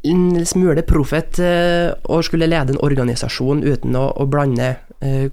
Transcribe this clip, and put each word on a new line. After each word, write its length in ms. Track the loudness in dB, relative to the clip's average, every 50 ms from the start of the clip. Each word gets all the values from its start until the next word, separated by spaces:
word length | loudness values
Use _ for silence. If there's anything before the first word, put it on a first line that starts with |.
| -2
en 420 | 0 2 2 2 2 2 0 0
smule 360 | 0 0 2 2 2 2 2 2
profet, 520 | 2 2 2 2 0 0 -2 -2 -2 -2 0 0
eh, 500 | 2 2 2 2 2 2 2 0 0 -2 -4 -4 -2
å 140 | 0 0 0
skulle 240 | 0 0 0 0 2
lede 280 | 2 0 0 0 0
en 80 | 0 0
organisasjon 760 | 0 0 2 0 0 -2 -2 -4 -6 -4 -4 -2 0 0 0 0
uten 340 | 0 0 0 0 -2 0 0
å, 80 | 0 -2 -2
å 120 | -2 -2 0
blande, 460 | 0 0 0 0 0 0 0 -2 -4 -6 -10 -16 -12 -6 -4
eh, 240 | -2 0 0 0 -2